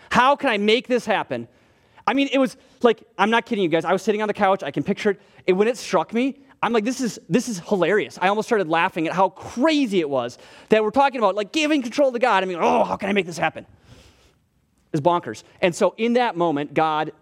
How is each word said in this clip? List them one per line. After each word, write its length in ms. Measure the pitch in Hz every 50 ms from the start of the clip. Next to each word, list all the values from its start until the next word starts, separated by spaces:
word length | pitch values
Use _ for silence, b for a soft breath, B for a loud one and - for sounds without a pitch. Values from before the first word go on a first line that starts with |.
| b b
How 260 | - 220 247 269 285
can 140 | 277 277 262
I 80 | 220
make 300 | 202 202 208 220 247 -
this 180 | - 254 233 -
happen?" 420 | 214 196 165 143 - 131 117 117 - b b b b b b b b b b b
I 60 | 202 240
mean, 160 | 277 277 262
it 80 | 233 269
was 160 | 262 226 - b b b b b
like, 220 | - 156 - - - _ -
I'm 120 | - 196 214
not 160 | 233 233 226
kidding 160 | - 240 202
you 80 | 190 156
guys. 140 | 160 165 160
I 80 | 165
was 100 | 190 185
sitting 200 | - 220 208 208
on 80 | 214 208
the 40 | 202
couch. 300 | - 208 190 196 190 156
I 80 | 143
can 100 | - 196
picture 300 | - 196 196 - - 208
it. 100 | 196 - b b b b b
It, 80 | - 180
when 140 | 185 208
it 100 | 233 247
struck 360 | - - - 190 170 165 - 208
me, 280 | 233 254 277 - B B B B B
I'm 120 | - 214 240
like, 100 | 226 208
"This 180 | 262 254 -
is, 180 | 254 202 - - _ -
this 200 | 165 247 - 247
is 100 | 214 175
hilarious." 580 | - - 214 180 170 160 202 208 143 120 - -
I 80 | 180 190
almost 180 | 208 214 208
started 200 | - 240 208 185
laughing 400 | 156 165 165 175 190 - 175 160
at 60 | 160 139
how 160 | 180 190 185
crazy 680 | - - - - - 233 262 320 311 294 277 208 202 180
it 100 | 156 143
was 280 | 139 127 120 123 - - B B B B B B
that 140 | 214 220 214
we're 80 | 214
talking 280 | - 269 277 277 233 254
about, 160 | 220 190 190
like, 160 | 208 214 196
giving 300 | - 320 302 294 320 285
control 300 | 220 240 - 294 285 262
to 80 | 233 226
God. 240 | 247 240 202 190 190
I 20 |
mean, 120 | 185 180 165
"Oh, 240 | 202 240 247 233 214
how 120 | 180 190
can 140 | - 214 196
I 40 | 202
make 120 | 202 170
this 120 | 180 156
happen?" 280 | 165 165 156 - 110 101 _ - _ b b b b b b b b b b b b _ _ _ _ _ _ _ _ _ - -
It's 80 | 156
bonkers. 420 | 135 175 170 170 - 123 107 - - b b b
And 140 | - 180 165
so 180 | - 202 180 -
in 160 | - 226 240 233
that 220 | 247 240 226 -
moment, 380 | 170 175 165 147 143 147 143 143
God 380 | 160 156 160 156 151 156 156 - _